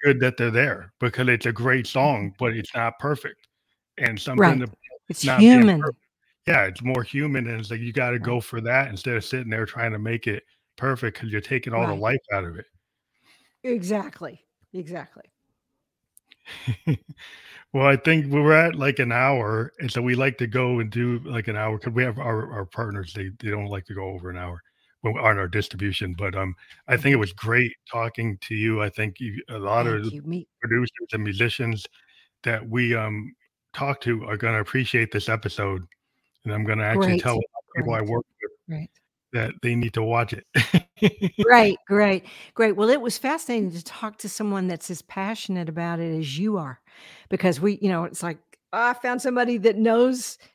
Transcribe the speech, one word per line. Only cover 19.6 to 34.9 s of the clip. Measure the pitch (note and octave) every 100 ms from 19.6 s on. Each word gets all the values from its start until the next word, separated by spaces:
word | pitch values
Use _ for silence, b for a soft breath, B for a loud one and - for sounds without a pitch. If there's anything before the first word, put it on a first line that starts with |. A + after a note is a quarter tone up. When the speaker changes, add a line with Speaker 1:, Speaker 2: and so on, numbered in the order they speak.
| A#2 -
Speaker 1:
and | C3
so | B2
we | B2 B2
like | C3+ -
to | A#2+
go | B2+ B2 A#2+
and | G#2+
do, | A2+ A#2+ A#2+
like, | C#3 A#2 A2
an | G#2+
hour | G#2+ G#2+
'cause | B2
we | A#2
have | B2+ G#2+
our, | A#2+ A2 -
our | A2 F#2+
partners, | - A2+ G2+ F2
they, | G#2+ F#2+ G#2
they | A2
don't | G#2 G#2
like | G2 -
to |
go | G2 F#2+
over | F#2+ F2+
an | F2+
hour | F2 F2 _ _ _ _
when, | A2+ A2
on | A2+ G2+
our | F#2
distribution, | G#2 - F#2+ G2+ F#2 F#2+
but, | F2 G2 F#2+
um, | F#2+ F2 B B -
I | B2
think | C#3+
it | C3+
Speaker 2:
Mm-hmm. |
Speaker 1:
was | G2+
great | F#2+ A2 A#2+ A#2+ - -
talking | A#2 A2+ - A2+ G2
to | - A2
you. | A2 A2
I | G#2
think | - G#2+ F#2+
you, | A#2+ G#2 -
a | A2
lot | G2 A#2 A#2+
of |
Speaker 2:
Thank | A2
Speaker 1:
the | G#2+
Speaker 2:
you. | D3
Me | D3 F3 - _
Speaker 1:
producers | A#2 A#2 A#2+ - -
and | A2
musicians | G#2 G2 A#2 - A#2 G#2+ - b b b b _
that | - A2 A2
we, | A#2 A#2+
um, | A#2 G#2+ G#2+ A2 - _ _ _
talk | - C#3+ C3+
to | A#2+ A2+ A2
are | G#2
gonna | A#2 A2
appreciate | G#2 C3 B2